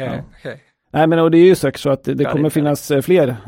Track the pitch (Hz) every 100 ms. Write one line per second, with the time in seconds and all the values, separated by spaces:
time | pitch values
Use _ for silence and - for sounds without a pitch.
0 | 127 123 - _ 143 110 _ _ _ -
1 | 160 165 165 165 180 180 139 - 143 135
2 | - 135 139 139 151 156 147 143 - 143
3 | 135 185 135 120